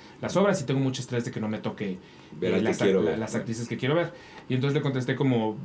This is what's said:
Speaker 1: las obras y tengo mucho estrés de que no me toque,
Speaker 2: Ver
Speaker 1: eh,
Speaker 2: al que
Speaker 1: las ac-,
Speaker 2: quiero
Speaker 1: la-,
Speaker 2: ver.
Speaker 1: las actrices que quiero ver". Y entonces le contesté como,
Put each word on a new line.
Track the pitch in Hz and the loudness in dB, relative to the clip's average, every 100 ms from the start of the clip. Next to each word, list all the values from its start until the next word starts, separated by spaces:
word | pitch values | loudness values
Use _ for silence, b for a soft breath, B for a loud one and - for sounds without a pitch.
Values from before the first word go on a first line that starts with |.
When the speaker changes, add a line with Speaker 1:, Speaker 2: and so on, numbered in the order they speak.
| B B | B B
Speaker 1:
las | 117 175 | -2 2
obras | 202 185 | 4 2
y | 147 | 0
tengo | 135 | 2
mucho | 131 127 | 2 -2
estrés | - 123 123 | -4 -4 -2
de | |
que | 117 | -4
no | 107 | -4
me | 107 | -4
toque, | 113 - 101 92 B B B - | -4 -6 -6 -6 B B B -4
Speaker 2:
Ver | 90 | 0
Speaker 1:
eh, | 92 | 2
Speaker 2:
al | |
que | 113 | 2
Speaker 1:
las | - | 2
ac-, | |
Speaker 2:
quiero | 101 95 | 4 4
Speaker 1:
la-, | 107 | 2
Speaker 2:
ver. | 110 | 0
Speaker 1:
las | 110 117 | -2 -4
actrices | - 113 120 | -4 -6 -4
que | 117 | -2
quiero | 127 160 | 2 2
ver". | 160 B B B B | 0 B B B B
Y | |
entonces | 127 139 143 | 0 2 0
le | |
contesté | 139 127 123 131 | 0 -2 0 2
como, | 139 117 110 104 | 2 2 0 -2